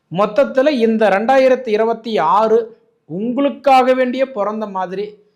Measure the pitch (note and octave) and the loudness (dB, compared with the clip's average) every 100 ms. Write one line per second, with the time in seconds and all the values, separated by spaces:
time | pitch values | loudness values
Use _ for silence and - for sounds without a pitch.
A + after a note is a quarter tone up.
0 | _ E3 G#3 D4 B3 A#3+ C#4 C#4 A3+ A3 | _ -2 -2 0 0 2 0 2 0 2
1 | G#3+ F#3+ A3+ C4+ C4 B3+ B3+ G#3 A3+ A3+ | 2 2 2 4 4 2 0 -2 0 -2
2 | A#3 G#3 D#3+ F#3+ A3 A3+ A3+ - _ _ | -4 -2 0 2 2 0 0 -12 _ _
3 | _ E3 A3+ B3 C#4+ - C#4 C4 B3 B3+ | _ -8 -6 -2 -2 -2 2 4 4 2
4 | B3+ B3+ C4 C4 G3 A3 G#3+ F#3+ F#3 F#3 | 0 -2 -4 -2 -6 -4 -8 -6 -6 -6
5 | G#3 - _ | -10 -12 _